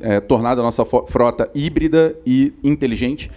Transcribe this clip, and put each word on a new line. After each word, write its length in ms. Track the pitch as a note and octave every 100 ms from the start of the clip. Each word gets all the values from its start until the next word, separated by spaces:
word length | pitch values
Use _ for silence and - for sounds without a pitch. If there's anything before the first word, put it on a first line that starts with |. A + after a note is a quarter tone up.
é, 180 | A2+ G2+
tornado 420 | G2+ A#2+ A#2 B2
a 40 |
nossa 200 | A#2 A#2
fo-, 220 | A2+ - -
frota 420 | C3 A#2+ A#2 A2+
híbrida 600 | C#3+ D#3 - D#3 D#3+ D#3+ - B2+
e 260 | C3 C#3 -
inteligente. 640 | C#3 D3 B2+ G#2+ B2 D3 -